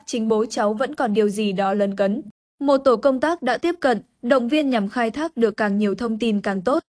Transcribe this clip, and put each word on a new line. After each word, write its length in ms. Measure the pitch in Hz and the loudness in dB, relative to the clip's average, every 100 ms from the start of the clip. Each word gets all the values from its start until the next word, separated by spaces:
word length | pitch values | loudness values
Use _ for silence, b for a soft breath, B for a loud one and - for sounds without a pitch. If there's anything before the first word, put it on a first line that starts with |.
| - | -6
chính 220 | 247 220 | -4 0
bố 180 | 220 233 | 0 -2
cháu 280 | - 208 | -2 -2
vẫn 200 | 214 262 | 0 -4
còn 200 | 302 254 | -2 -2
điều 140 | 208 208 | 2 0
gì 240 | 196 214 | 0 -2
đó 220 | 185 196 | -2 -2
lấn 220 | 202 202 196 | 0 0 0
cấn. 260 | 196 220 - - _ - | -2 -2 -8 -18 _ -4
Một 180 | 285 277 | 2 2
tổ 180 | 269 233 | 4 4
công 240 | 277 262 | 4 2
tác 220 | 302 339 | 0 -2
đã 160 | 247 233 | -2 -2
tiếp 160 | 339 349 | -2 0
cận, 200 | 269 226 - _ | 0 0 -4 _
động 260 | 240 269 233 | 0 0 2
viên 220 | 302 285 | 0 0
nhằm 180 | 240 202 | 0 -2
khai 220 | 247 233 | -2 -4
thác 260 | 233 320 277 | -2 -6 0
được 200 | 226 202 | 0 0
càng 220 | 214 202 | 0 0
nhiều 160 | 208 | 0
thông 240 | 190 240 220 | 0 -4 -2
tin 220 | 226 208 | -2 0
càng 220 | 196 190 | -2 -4
tốt. 200 | 185 302 - | 0 -2 -2